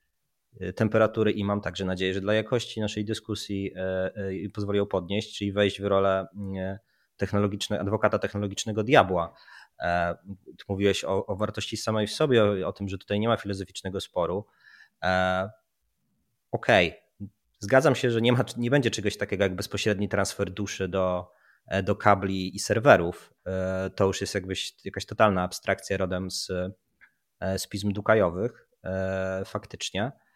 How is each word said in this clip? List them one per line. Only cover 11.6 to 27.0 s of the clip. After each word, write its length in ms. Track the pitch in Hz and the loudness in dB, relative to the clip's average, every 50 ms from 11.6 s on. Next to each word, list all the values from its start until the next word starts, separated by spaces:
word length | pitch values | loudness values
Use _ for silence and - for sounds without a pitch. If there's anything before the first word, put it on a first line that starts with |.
| - - 113 | -8 -8 -8
samej 300 | - - 113 110 110 104 | -6 -2 -2 0 0 0
w 60 | 104 - | -2 0
sobie, 320 | - 156 143 123 113 107 | -2 2 4 6 6 6
o, 240 | 104 101 92 90 92 | 4 2 0 -2 -4
o 40 | - | -4
tym, 160 | - 101 92 | -6 -6 -6
że 100 | 98 95 | -6 -8
tutaj 220 | - - 104 104 | -4 -4 -2 0
nie 80 | 107 117 | 2 2
ma 80 | 113 | 0
filozoficznego 640 | - - 101 98 95 92 - - - - 95 95 95 | 0 0 -6 -6 -6 -6 -10 -12 -10 -10 -6 -6 -6
sporu. 460 | - - - 90 85 85 90 104 117 _ _ _ _ - - - - _ _ - - | -8 -6 -2 -2 -2 0 -2 -4 -6 _ _ _ _ -20 -20 -20 -20 _ _ -6 -2
E, 460 | 90 92 92 92 92 92 92 95 107 - _ _ _ _ _ _ _ _ _ _ _ _ _ _ _ _ _ _ - | 0 2 2 2 2 0 0 -2 -4 -8 _ _ _ _ _ _ _ _ _ _ _ _ _ _ _ _ _ _ -8
okej, 440 | - - - - 117 95 87 80 - - _ _ _ - 101 101 _ _ _ _ _ - | -8 -4 2 4 6 6 6 4 0 -8 _ _ _ -16 -16 -16 _ _ _ _ _ -10
zgadzam 360 | 107 101 135 135 151 151 127 | -2 4 4 6 6 6 2
się, 160 | - - 123 | 4 2 0
że 100 | 117 113 | 2 4
nie 120 | 113 120 123 | 4 4 4
ma, 120 | 120 117 - - | 4 2 -2 -4
nie 140 | 117 120 120 | -4 -2 2
będzie 200 | 139 147 123 113 | 2 2 2 2
czegoś 260 | - - 95 101 - | -2 0 -2 -2 -2
takiego 280 | - 104 - 104 92 101 | -2 -4 -4 0 0 0
jak 120 | 95 92 | 0 0
bezpośredni 520 | 92 95 - - 101 - 110 101 95 104 98 | -4 -8 -6 -6 -2 0 0 0 0 0 -2
transfer 420 | 107 98 98 - - - 101 98 | 0 0 0 -2 -2 -4 -4 -4
duszy 380 | 92 - 101 - - - 95 92 | -4 -6 -6 -6 -4 -6 -6 -2
do, 420 | 90 95 92 92 90 90 90 - _ _ _ _ _ _ _ | 0 0 0 0 0 -2 -4 -8 _ _ _ _ _ _ _
e, 160 | - - 98 95 | -4 -2 -2 0
do 140 | 101 101 | 0 -2
kabli 600 | - - 104 101 95 101 95 95 95 92 95 - | 4 6 6 6 6 4 -2 -2 -2 -4 -4 -6
i 20 | - | -6
serwerów. 760 | - - 104 113 117 147 110 87 85 87 - - - - _ _ - | -2 0 0 4 8 8 8 8 8 0 -2 -6 -14 -20 _ _ -8
E, 440 | 90 95 92 92 92 95 92 95 92 - | -4 -4 -2 -2 -2 -2 -2 -4 -4 0
to 100 | - 101 | 2 2
już 140 | 98 98 - | 2 2 0
jest 140 | 98 - - | -4 -4 -4
jakbyś, 500 | 98 90 95 95 - - - - _ - | -6 -4 -4 -6 -6 -6 -10 -10 _ -14
jakaś 220 | 98 - 98 - | -10 -10 -10 -10
totalna 360 | - 104 - 110 107 95 92 90 | -10 2 4 4 4 6 2 0
abstrakcja 540 | 90 - - - - 95 - - - 98 | -2 -4 -6 -2 -2 -2 -2 -2 -6 -2
rodem 340 | 95 95 90 92 90 95 92 | -2 -2 -2 -2 -4 -4 -6
z, 200 | - - - - 92 90 90 95 101 _ _ _ _ _ | -6 -8 -6 -6 -4 -4 -4 -6 -8 _ _ _ _ _